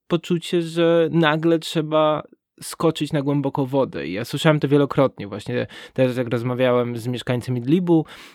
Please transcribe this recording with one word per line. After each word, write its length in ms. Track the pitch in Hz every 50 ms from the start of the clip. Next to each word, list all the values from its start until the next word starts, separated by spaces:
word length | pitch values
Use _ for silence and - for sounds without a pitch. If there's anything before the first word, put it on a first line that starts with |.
| _
poczucie, 560 | - 180 165 - - 180 165 - - 185 175
że 460 | 165 165 165 170 170 165 170 170 165 151
nagle 460 | 147 170 165 151 151 160 156 170 165 160
trzeba 640 | - - - 165 156 151 156 156 156 151 151 147 - - _ _ _ _ _ -
skoczyć 500 | - - - - 175 160 156 - 156 143
na 100 | 160 147
głęboką 420 | 135 143 143 147 135 139 - 151 139
wodę. 420 | 127 139 139 127 101 - 85 71
I 60 | 78
ja 120 | 90 101 123
słyszałem 360 | - - 139 - 160 151 151
to 80 | - 135
wielokrotnie. 600 | 143 143 143 135 - 147 135 123 - - 101 101
Właśnie 380 | 104 104 - - 123 120 113 - - - - -
teraz, 240 | - - 131 127 120
jak 120 | 127 123 117
rozmawiałem 680 | 131 117 117 127 123 120 127 127 123 123 120 120 120
z 100 | 117 107
mieszkańcem 500 | 127 123 113 - - 123 120 110 - 123
Idlibu, 480 | 123 120 131 160 190 180 170 170 160 151 - - - - -